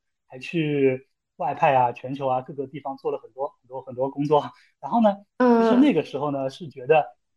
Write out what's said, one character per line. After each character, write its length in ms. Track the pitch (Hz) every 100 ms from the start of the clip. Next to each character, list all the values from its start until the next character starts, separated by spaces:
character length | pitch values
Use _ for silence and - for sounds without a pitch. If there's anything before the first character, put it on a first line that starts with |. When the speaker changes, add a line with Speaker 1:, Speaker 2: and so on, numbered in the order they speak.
| _ _ _
Speaker 1:
还 120 | 131
去 720 | 131 170 151 143 135 131 - _ _ -
外 180 | 160
派 200 | 139 160
啊， 180 | 131 123
全 220 | 117 127
球 120 | 139 135
啊， 160 | 127
各 100 | 131
个 140 | 139 135
地 120 | 147
方 140 | 135 135
做 120 | 156
了 80 | 139
很 120 | 110
多， 160 | 131 143 -
很 60 | 120
多， 120 | 131
很 140 | 131
多 160 | 120 135
工 160 | 139 147
作。 240 | 147 127 - _ _
然 120 | 139
后 80 | 233
呢， 160 | 214 202 _ -
Speaker 2:
嗯。 240 | 247 233
Speaker 1:
其 80 | 226
实 100 | 240
那 140 | 294
个 80 | 165
时 160 | - 135
候 120 | 147
呢， 200 | 139 135
是 180 | - 160
觉 180 | 131 127
得， 200 | 156 - - _